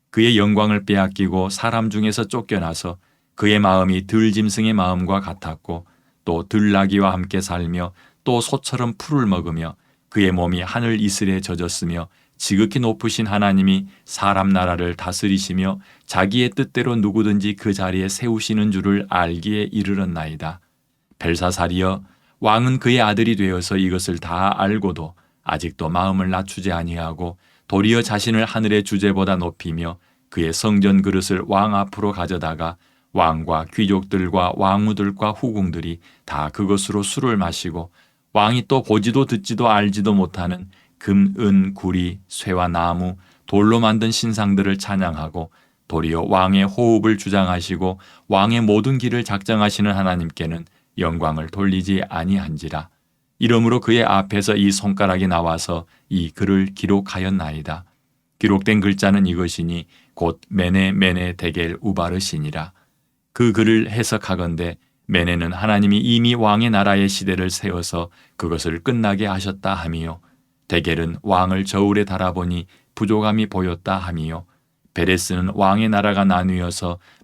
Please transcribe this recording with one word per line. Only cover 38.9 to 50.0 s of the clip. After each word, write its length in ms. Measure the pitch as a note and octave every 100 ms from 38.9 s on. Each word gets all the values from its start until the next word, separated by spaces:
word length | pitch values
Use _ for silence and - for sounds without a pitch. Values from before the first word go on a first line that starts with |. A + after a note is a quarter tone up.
| G#2+ G#2 C3 C3+
듣지도 420 | A2+ G2 A2+ A#2+
알지도 440 | G#2 G#2 G2+ G#2
못하는 540 | G2+ F#2 - F2+ F2+ F#2+ - _ _
금, 320 | - G2 G2 G2
은, 340 | G#2+ G2 F#2+
구리, 460 | G2 F#2+ F2+ F2 F#2+ -
쇠와 400 | - - F2+ F2+
나무, 480 | E2+ E2+ F2 F2+ F#2 _ _ -
돌로 340 | G2+ G#2+ A#2
만든 320 | A2 A2 A2+
신상들을 640 | A2+ A#2 G#2+ G#2 G2 F#2+ G2
찬양하고 720 | - G2 F2+ D2+ D#2 F2+ D#2+ _ _ _ -
도리어 340 | E2 D#2+ E2 E2+
왕의 340 | F#2+ F#2 G2
호흡을 560 | G2 G2 A#2+ A2 A2 G#2+
주장하시고 800 | - G2 F#2 F2+ F2 F2 F#2 F#2 - - -
왕의 320 | G2 G#2 A#2
모든 380 | A2 G#2 A#2 C3
길을 260 | B2 A#2+
작정하시는 680 | A2+ G2+ G2 A2 G#2 - G#2
하나님께는 720 | G2